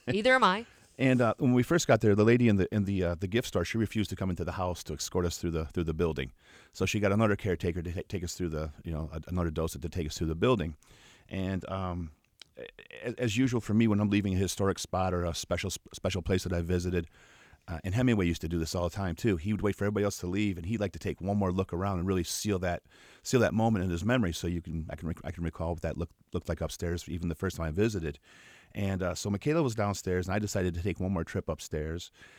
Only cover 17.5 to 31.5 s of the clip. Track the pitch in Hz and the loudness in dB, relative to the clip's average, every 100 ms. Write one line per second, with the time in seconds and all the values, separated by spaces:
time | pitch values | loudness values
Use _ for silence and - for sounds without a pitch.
17.5 | - - 80 - 110 127 107 87 82 82 | -20 -12 -8 -2 0 4 4 4 2 -2
18.5 | 85 80 90 87 - 95 85 113 87 95 | -2 0 -2 -2 -2 -4 -2 0 0 0
19.5 | 101 101 98 101 104 101 - 90 98 104 | -2 -2 0 -2 0 -2 -2 -4 0 0
20.5 | 87 85 110 101 - - - 92 101 92 | -2 -4 -2 -2 -4 -6 -4 -2 0 0
21.5 | 92 95 85 98 90 92 92 85 - 104 | 0 -2 -2 -2 -2 0 0 0 -4 -2
22.5 | 92 90 85 _ - - - - 127 98 | 0 0 -4 _ -20 -20 -18 0 4 4
23.5 | 110 113 107 90 85 98 127 92 82 87 | 4 2 2 0 0 2 2 2 0 -2
24.5 | 87 82 80 80 80 85 - 80 87 82 | -4 -4 -6 -6 -6 -6 -6 -8 -6 -6
25.5 | - 82 85 80 69 87 _ _ - - | -4 -4 -2 -4 -4 -6 _ _ -6 -4
26.5 | 92 78 - 85 85 - 85 87 80 95 | -4 -4 -4 -4 -4 -4 -4 -4 -2 -4
27.5 | - 82 80 113 104 78 - _ - - | -2 -4 2 0 0 -4 -8 _ -20 -20
28.5 | - _ 107 98 92 90 85 104 101 147 | -20 _ -4 -2 0 -2 -2 -2 -2 2
29.5 | 160 139 107 101 98 92 90 92 101 104 | 2 2 0 -2 0 0 -2 0 -2 -2
30.5 | 101 92 85 95 85 92 92 82 98 - | 0 0 0 -4 -2 -2 0 -2 -4 -4